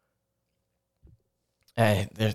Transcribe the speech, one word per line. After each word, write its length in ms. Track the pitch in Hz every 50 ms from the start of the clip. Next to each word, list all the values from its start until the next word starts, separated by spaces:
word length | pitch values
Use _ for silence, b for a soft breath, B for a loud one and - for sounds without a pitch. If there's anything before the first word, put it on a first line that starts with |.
| _ _ _ _ _ _ _ _ _ _ _ _ _ _ _ _ _ _ _ _ _ - - _ _ _ _ _ _ _ _ _ _ _ -
Eh, 280 | - 113 107 104 92 98 - -
there, 200 | - 110 107 101